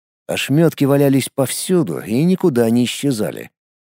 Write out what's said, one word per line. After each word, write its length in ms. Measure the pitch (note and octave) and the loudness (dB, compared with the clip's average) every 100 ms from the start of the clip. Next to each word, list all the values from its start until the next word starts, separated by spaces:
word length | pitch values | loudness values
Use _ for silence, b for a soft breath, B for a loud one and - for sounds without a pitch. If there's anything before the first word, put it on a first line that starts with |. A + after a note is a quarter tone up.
| _ _ - | _ _ -8
Ошмётки 580 | F#2 - C#3 E3 - | -6 0 2 2 2
валялись 440 | C#3 C#3+ C#3+ C3+ - | 2 4 4 2 0
повсюду 640 | - C3 - - F3+ A#2 C2+ | -4 -4 -4 -2 0 0 -4
и 220 | C2+ A#2 | -4 0
никуда 460 | E3+ F#3 F#3 A#2+ A#2 | 0 2 0 2 2
не 140 | A#2 | 2
исчезали. 680 | A#2+ - C#3+ A#2 F2+ A1 A1+ _ _ _ _ | 0 -2 -4 -2 -4 -8 -14 _ _ _ _